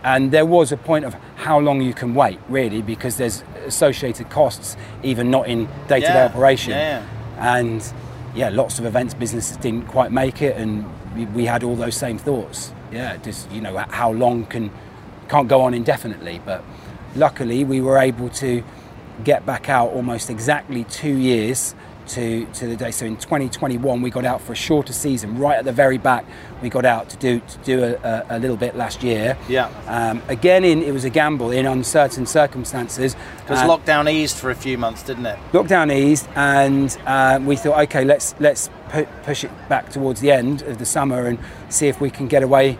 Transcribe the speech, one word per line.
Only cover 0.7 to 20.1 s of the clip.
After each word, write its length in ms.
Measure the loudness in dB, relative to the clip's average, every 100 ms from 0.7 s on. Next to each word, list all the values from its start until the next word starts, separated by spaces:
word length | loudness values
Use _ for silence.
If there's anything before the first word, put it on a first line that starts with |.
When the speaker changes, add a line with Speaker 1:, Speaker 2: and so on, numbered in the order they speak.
Speaker 1:
a 60 | 0
point 260 | 0 0
of 120 | 0 -12 -16 -10
how 240 | 2 4
long 220 | 4 2
you 120 | 0
can 200 | -2 -4 2
wait, 240 | 2 2 -4
really, 340 | -2 -2 -2
because 360 | -6 -6 -6 -4
there's 260 | -4 -4 -12 -14 -8
associated 640 | 4 4 4 -4 -6 -6
costs, 480 | 2 2 0 -12 -14 -16 -8
even 260 | -4 0 2
not 180 | 2 2
in 180 | -2 -4 -8 0
day-to-day 260 | 2 4
Speaker 2:
Yeah. 120 | 4 4
Speaker 1:
operation. 460 | 4 4 4 0
Speaker 2:
Yeah, 320 | -2 -2 -4 -8 -14 -14 -4
yeah. 220 | 0 0
Speaker 1:
And 360 | 0 -4 -8 -14 -16 -14 -12 -4
yeah, 140 | -2
lots 300 | 0 -2 -2
of 60 | -2
events 280 | -2 -2
businesses 440 | -4 -6 -4 -6 -6
didn't 300 | -4 -4 -4
quite 240 | 0 0
make 300 | 0 -2 0
it, 140 | -2 -2
and 300 | -4 -4 -6 -12 -12 -8
we, 100 | -6
we 200 | -2 0
had 180 | 0
all 120 | -2 -4
those 200 | -4 -4
same 220 | -6 -6
thoughts. 540 | -2 -4 -4 -12 -14 -16 -14
Yeah, 260 | -10 -8 -8
just, 340 | -10 -12 -12
you 100 | -10
know, 180 | -8 -8
h-, 80 | -8
how 220 | -2 0
long 340 | 2 2 0 -4
can, 260 | -6 -6 -8 -20 -20 -20 -20 0
can't 200 | 0 4
go 140 | 4
on 120 | 4
indefinitely, 680 | 0 0 -2 -4 -10 -12 -12 -8
but 180 | -10 -10 -18 -18 -18 -12 2
luckily 480 | 2 2 -2 0
we 160 | 0 0
were 160 | 4 4
able 320 | 4 0 -6
to 340 | -4 -2 -2 -4 -16 -20 -20 -20 -8
get 220 | 2 2 4
back 240 | 0 4
out 200 | 2 2
almost 380 | 0 -4